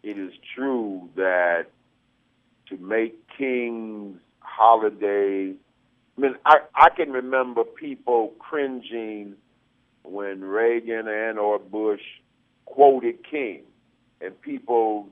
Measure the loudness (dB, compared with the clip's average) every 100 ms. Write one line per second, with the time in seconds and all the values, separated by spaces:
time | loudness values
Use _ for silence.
0 | -14 -10 -12 -14 -16 -8 -4 -4 -4 -10
1 | -10 -4 0 2 2 0 -4 _ _ _
2 | _ _ _ _ _ _ -18 -14 -4 -2
3 | -2 -6 -18 -8 -4 -4 -4 -8 -12 -12
4 | -14 -18 _ _ -8 6 8 8 4 0
5 | -2 0 0 0 -4 -8 _ _ _ _
6 | _ -2 -2 2 6 6 4 6 6 6
7 | -4 -4 -2 -2 0 -2 -4 -6 -14 -10
8 | 0 0 0 -6 -10 -6 -6 -8 -12 -12
9 | -10 -12 -14 -20 _ _ _ _ _ _
10 | -14 -10 -8 -10 -6 0 0 0 -4 -8
11 | -6 -6 -6 -4 -2 -2 -4 -4 -2 -4
12 | -8 -20 _ _ _ _ -2 6 8 8
13 | 0 -6 -8 -8 -8 -10 -18 _ _ _
14 | _ -16 -16 -14 -12 -10 -2 0 0 -2
15 | -8